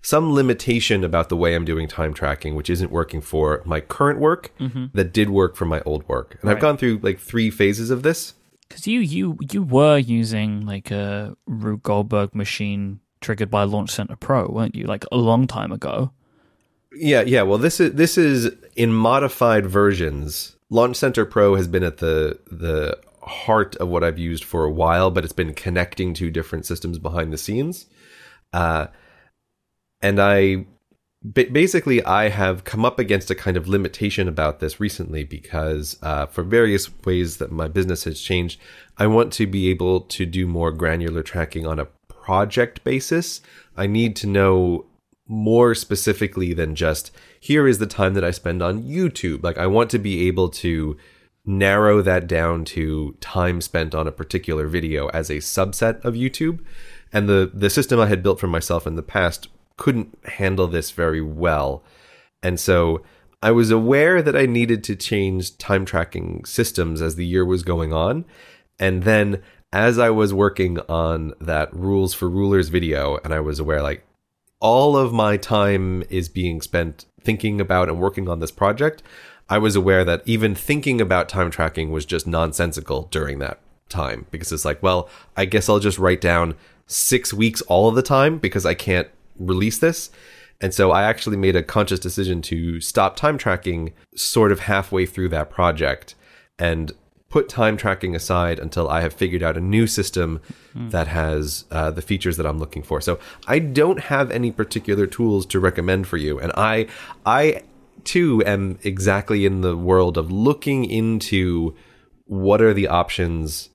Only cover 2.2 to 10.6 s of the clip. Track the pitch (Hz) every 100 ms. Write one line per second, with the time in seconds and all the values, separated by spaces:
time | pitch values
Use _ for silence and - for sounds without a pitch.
2.2 | 71 71 76 76 73 87 90 85 82 78
3.2 | - 80 76 76 85 78 - - 143 147
4.2 | 147 175 - _ 131 123 131 98 92 110
5.2 | 104 98 90 - 85 78 - 76 - 65
6.2 | - - 101 104 151 143 127 110 104 92
7.2 | - 120 110 - 101 104 113 127 147 165
8.2 | - - _ _ _ - - 240 180 165
9.2 | 190 160 143 202 170 127 151 147 120 117
10.2 | 113 110 107 104